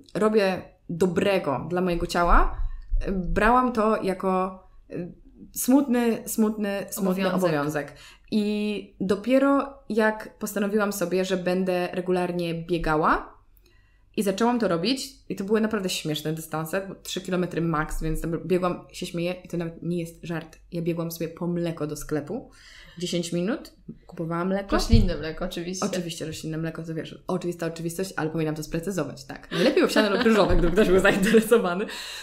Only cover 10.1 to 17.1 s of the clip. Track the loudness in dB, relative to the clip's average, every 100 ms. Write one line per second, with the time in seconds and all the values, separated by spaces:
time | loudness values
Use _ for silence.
10.1 | 0 -8 -10 -6 -2 0 0 0 -2 -2
11.1 | 0 0 0 0 0 0 0 -2 -4 0
12.1 | 0 0 -2 -4 -4 -2 -2 0 2 2
13.1 | 2 -2 -18 _ _ _ _ _ _ _
14.1 | -2 0 2 2 2 0 0 0 -2 -6
15.1 | -14 -10 -6 0 0 2 -2 -4 -4 -4
16.1 | -4 -4 -6 -6 -6 -4 -6 -6 -12 -10